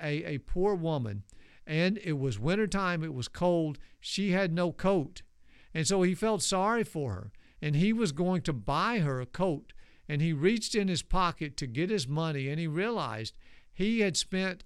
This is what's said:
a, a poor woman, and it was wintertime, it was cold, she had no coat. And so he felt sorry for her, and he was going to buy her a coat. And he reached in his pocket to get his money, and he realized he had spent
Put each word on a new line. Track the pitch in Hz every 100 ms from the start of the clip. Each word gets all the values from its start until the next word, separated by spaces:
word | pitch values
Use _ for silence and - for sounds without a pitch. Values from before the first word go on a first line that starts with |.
a, | 156 147
a | 165 147
poor | - 180 202
woman, | 185 160 151 110 101 - - - - -
and | 156 185 220
it | 170 143
was | 135 104
wintertime, | 139 202 214 202 185 170
it | 160
was | 127 117
cold, | - 175 170 156 139 - -
she | - - 202
had | 185 190
no | 165 175
coat. | - 190 190 - - - - - - -
And | 160 160
so | 196
he | 180
felt | 180 220 202
sorry | - 190 202 233
for | 214 160 131
her, | 92 107 - - -
and | 147 147
he | 202
was | 226 202
going | 139 180 180
to | 165
buy | 127 104 143 208 233
her | 143 127
a | 123
coat. | - 185 143 - - - - -
And | 147
he | 165
reached | 147 180 226 -
in | 226 190
his | 175
pocket | - 180 175 - 151 -
to | 135
get | 117 190
his | 208 127
money, | 151 160 143 135
and | 156
he | 165
realized | 151 220 220 131 110 110 - - - -
he | - 202 226
had | 202 151
spent | - 185 190 180